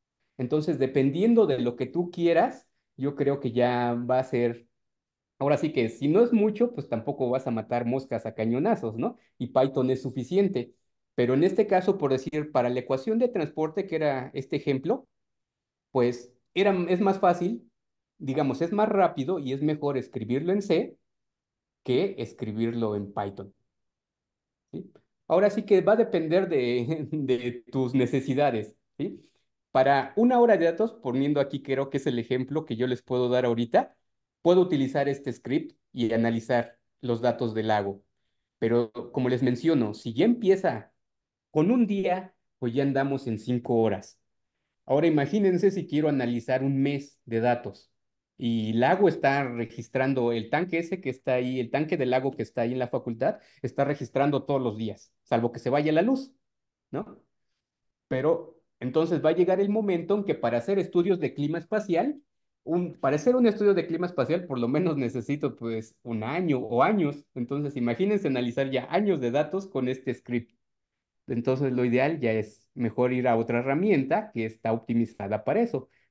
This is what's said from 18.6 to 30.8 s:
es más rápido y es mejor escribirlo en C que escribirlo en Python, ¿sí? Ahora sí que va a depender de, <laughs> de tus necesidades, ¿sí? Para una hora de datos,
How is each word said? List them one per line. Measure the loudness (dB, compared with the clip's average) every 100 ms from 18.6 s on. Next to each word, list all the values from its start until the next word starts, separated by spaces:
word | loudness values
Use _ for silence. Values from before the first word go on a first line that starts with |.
es | -2
más | 0 2
rápido | 2 0 0 -4 -4
y | -4
es | -2
mejor | -2 -2 -2 -4
escribirlo | -6 -8 -4 -2 0
en | -2
C | 2 0 0 -8 _ _ _ _ _ _ _ _
que | -2 0 0 -4
escribirlo | -10 -10 -8 -4 -4 -2 -2 -4
en | -6
Python, | -6 -8 -8 -16 _ _ _ _ _ _ _ _ _ _ _ _
¿sí? | -14 -14 _ _ _ 0
Ahora | 2 2
sí | 2
que | 2 4
va | 4
a | 4
depender | 2 0 2 0 2
de, | 0 0 0 -2 -6 -6
<laughs> |
de | -4 0 0 -2 -8 -6
tus | -4 0
necesidades, | 2 2 0 0 0 0 0 -6 _ _ -8
¿sí? | -8 -10 _ _ _ _ _
Para | 2 4 2 0 2
una | 4 6
hora | 6 6
de |
datos, | 2 0